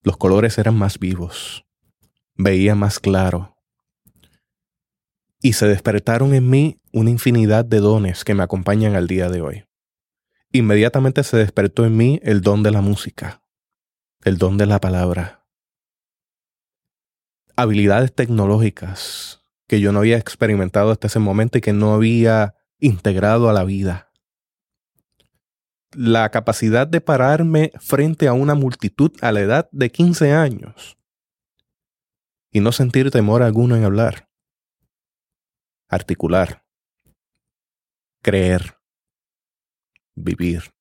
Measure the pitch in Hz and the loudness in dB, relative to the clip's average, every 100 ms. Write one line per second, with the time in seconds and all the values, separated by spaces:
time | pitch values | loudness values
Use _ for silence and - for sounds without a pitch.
0 | - - 92 98 113 107 107 110 98 - | -4 -2 2 2 2 0 0 0 -2 -4
1 | 92 92 87 - - - _ _ _ _ | -6 -6 -8 -12 -16 -18 _ _ _ _
2 | _ _ _ - 95 95 101 104 101 - | _ _ _ -2 0 2 2 2 0 -2
3 | - 95 92 90 95 _ _ _ _ _ | -2 0 0 -4 -8 _ _ _ _ _
4 | _ _ _ _ _ _ _ _ _ _ | _ _ _ _ _ _ _ _ _ _
5 | _ _ _ _ 131 110 104 98 - 104 | _ _ _ _ -2 0 0 0 -2 -4
6 | 107 117 135 135 127 135 151 - _ - | -2 0 2 2 2 2 0 -4 _ -2
7 | 113 120 - 120 110 107 117 110 104 110 | 0 0 0 2 4 2 2 2 2 2
8 | 98 87 - 101 90 95 92 107 110 101 | 0 -6 -4 -2 -2 -4 -2 0 0 -2
9 | 87 92 90 90 78 69 _ _ _ _ | -2 -2 -4 -4 -8 -12 _ _ _ _
10 | _ _ _ _ _ 127 113 104 113 139 | _ _ _ _ _ 0 2 4 2 2
11 | 135 135 139 117 107 - 101 - 113 110 | 0 0 0 2 0 0 -2 0 0 2
12 | 120 151 - 104 95 101 107 104 98 101 | 2 0 0 0 2 2 2 0 0 -2
13 | - - 92 - _ _ _ _ _ _ | -6 -14 -16 -16 _ _ _ _ _ _
14 | _ _ - 95 92 98 101 101 92 92 | _ _ -2 0 0 2 2 0 0 -2
15 | 90 87 87 - _ _ _ _ _ _ | -2 -4 -8 -14 _ _ _ _ _ _
16 | _ _ _ _ _ _ _ _ _ _ | _ _ _ _ _ _ _ _ _ _
17 | _ _ _ _ _ - 120 104 101 101 | _ _ _ _ _ -4 0 2 2 2
18 | 127 - 123 113 98 107 113 - 92 95 | 0 -2 -2 0 2 2 0 -2 -14 -12
19 | - - - - _ _ _ 110 101 101 | -14 -14 -16 -20 _ _ _ 0 2 2
20 | 110 117 - - 113 104 92 104 104 110 | 2 0 -2 -4 -2 0 -2 0 0 0
21 | 107 113 104 98 113 127 107 104 107 107 | -2 -2 0 0 0 -2 -2 0 2 2
22 | 113 117 113 110 104 - _ _ 147 95 | 2 2 2 2 0 -6 _ _ 0 0
23 | 107 95 101 113 117 104 95 98 95 90 | -2 0 2 2 2 0 -2 -4 -4 -6
24 | _ _ _ _ _ _ _ _ _ _ | _ _ _ _ _ _ _ _ _ _
25 | _ _ _ _ _ _ _ _ _ - | _ _ _ _ _ _ _ _ _ -6
26 | 117 113 107 113 110 104 113 113 143 165 | 0 2 2 -2 -2 -2 0 0 0 -2
27 | - 139 127 151 165 156 156 - - 139 | 0 0 2 2 2 0 0 -4 -4 0
28 | 151 160 147 123 139 147 131 120 104 - | 0 0 0 0 0 0 -2 -4 -8 0
29 | 147 - 120 104 101 127 - 139 127 - | -2 0 -2 0 0 0 -2 -4 -4 0
30 | 175 170 147 147 151 107 - - - _ | 0 2 2 2 0 -4 -14 -20 -20 _
31 | _ _ _ _ _ _ _ _ _ _ | _ _ _ _ _ _ _ _ _ _
32 | _ _ _ _ _ 107 104 120 127 131 | _ _ _ _ _ 0 0 0 0 0
33 | 135 131 104 117 123 110 123 117 107 101 | 0 0 2 2 2 2 0 2 0 0
34 | 117 - _ _ _ _ _ _ _ _ | -2 -4 _ _ _ _ _ _ _ _
35 | _ _ _ _ _ _ _ _ _ 92 | _ _ _ _ _ _ _ _ _ -8
36 | - 87 82 90 87 - _ _ _ _ | -6 -6 -2 -2 -2 -6 _ _ _ _
37 | _ _ _ _ _ _ _ _ _ _ | _ _ _ _ _ _ _ _ _ _
38 | _ _ - 98 90 90 85 _ _ _ | _ _ -2 0 0 -2 -4 _ _ _
39 | _ _ _ _ _ _ _ _ _ _ | _ _ _ _ _ _ _ _ _ _
40 | _ - 82 87 87 85 - _ | _ -12 -8 -6 -6 -6 -10 _